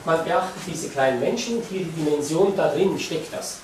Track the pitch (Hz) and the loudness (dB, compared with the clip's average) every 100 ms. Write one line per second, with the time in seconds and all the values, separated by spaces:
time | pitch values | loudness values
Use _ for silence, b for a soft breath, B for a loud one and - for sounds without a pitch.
0 | 165 160 175 - - - - 156 - 139 | 0 0 2 0 0 -6 -8 -6 -4 2
1 | 131 123 135 233 240 233 185 190 165 160 | 2 2 0 0 -2 -4 -2 -4 -4 -2
2 | 151 147 143 165 196 190 151 147 190 156 | 0 2 2 4 4 4 2 4 2 2
3 | - 160 - - - - | -2 -4 -6 -8 -8 -12